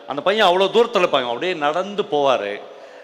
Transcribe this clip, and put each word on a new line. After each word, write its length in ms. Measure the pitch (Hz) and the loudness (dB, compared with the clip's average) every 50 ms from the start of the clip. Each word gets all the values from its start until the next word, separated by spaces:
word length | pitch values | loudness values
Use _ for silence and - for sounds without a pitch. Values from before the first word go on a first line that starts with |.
| - | -12
அந்த 160 | - 131 143 - | -10 -8 -4 0
பையன் 240 | 180 208 220 214 | 0 2 4 4
அவ்வளோ 180 | 175 175 190 196 | 4 4 4 2
தூரத்துல 380 | 180 156 226 233 226 - 190 180 | 2 4 2 2 2 2 0 0
இருப்பாங்க, 240 | 165 - 135 123 | 2 2 0 0
அப்படியே 280 | 120 117 127 156 185 180 | -2 -4 -4 -4 -4 -4
நடந்து 480 | 156 147 147 156 175 196 202 202 185 - | -2 -2 -2 0 -2 -4 -6 -4 -6 -6
போவாரு. 580 | - 151 143 143 139 123 107 101 202 202 - - - - - - - - - | -2 -2 0 2 2 2 0 0 -4 -8 -8 -12 -16 -20 -20 -20 -20 -20 -20